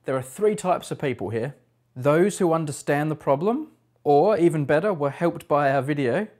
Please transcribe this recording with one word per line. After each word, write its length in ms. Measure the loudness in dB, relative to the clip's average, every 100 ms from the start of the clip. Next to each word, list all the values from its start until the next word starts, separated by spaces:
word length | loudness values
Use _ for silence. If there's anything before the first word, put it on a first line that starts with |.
| -4
there 100 | -4
are 60 |
three 320 | -6 -2 0
types 360 | 0 -2 -2 -2
of 80 | -6
people 300 | -4 -4 -6
here. 280 | -4 -6 -10 _ _ _
Those 440 | -4 0 2 2 2
who 160 | 0
understand 560 | 0 -2 -8 -2 0 0
the 40 |
problem, 520 | -4 -2 0 0 -2 -8 _ _ _
or 340 | 2 4 4 4
even 260 | 2 2
better, 300 | 0 0 0
were 160 | -2 -4
helped 360 | -2 -2 -2 -2
by 240 | 2 2
our 120 | 2
video. 440 | 0 0 0 0 -4